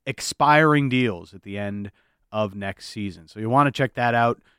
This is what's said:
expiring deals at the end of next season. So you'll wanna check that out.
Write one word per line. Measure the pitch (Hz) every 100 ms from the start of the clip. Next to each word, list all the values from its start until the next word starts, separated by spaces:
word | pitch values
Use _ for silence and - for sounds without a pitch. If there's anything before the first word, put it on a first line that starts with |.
expiring | - - - - 147 151 156 147 135
deals | 127 120 87 87 98
at |
the | 101 101
end | 101 101 101 - _ _ _
of | 107 107 101
next | 98 - -
season. | 110 101 85 80
So | 107
you'll | 110
wanna | 135 143
check | - 131
that | - 120 117
out. | 120 - _